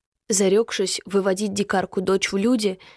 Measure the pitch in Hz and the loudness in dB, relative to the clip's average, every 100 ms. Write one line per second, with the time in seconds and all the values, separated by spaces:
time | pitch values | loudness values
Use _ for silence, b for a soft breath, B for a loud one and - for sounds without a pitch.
0 | _ _ - 196 196 202 226 - 190 - | _ _ -4 0 2 2 2 -2 -4 -6
1 | - 196 190 190 208 202 196 190 185 - | -2 0 0 0 -2 -2 -2 0 -2 -2
2 | 185 196 - 196 220 254 208 185 B | 0 0 0 0 2 2 0 -4 B